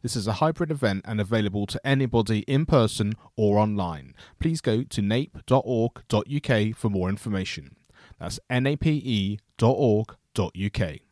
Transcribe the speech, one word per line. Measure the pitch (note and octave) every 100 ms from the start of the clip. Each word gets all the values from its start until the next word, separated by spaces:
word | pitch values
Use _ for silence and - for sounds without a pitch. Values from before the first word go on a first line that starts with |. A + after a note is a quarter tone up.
This | B2+
is | B2 G#2
a |
hybrid | G#2 D#3 E3 E3+
event | D3+ A#2 G2
and | - A2
available | G2 A2 G#2 G2+ G2+
to | -
anybody | C3+ C3+ C3 A#2 G#2+ A2 G2+
in | C#3
person | D#3+ D3+ A2 - G#2 G#2+ - -
or | G#2 G#2
online. | G#2+ G#2 F2+ D#2 C2+ - - _
Please | E3 E3
go | - A2
to | C3 -
nape | G2+ A2+ D3 - -
dot | C3 A#2+
org | B2 A#2 - -
dot | A2+ -
U | C#3+
K | - A#2+ G#2+
for | A2+ A2+
more | G2 F#2
information. | G2+ - G2 F#2+ - C2+ - _ _ - -
That's | F2 A2+ _
N | B2+ C3
A | D3
P | E3
E | D3+ C3 A2+ G2 G#2 _ _
dot | A#2 C3+
org | C3 G#2+ A2 - _
dot | - F#2
U | - G2+
K. | - F2+ C#2+ _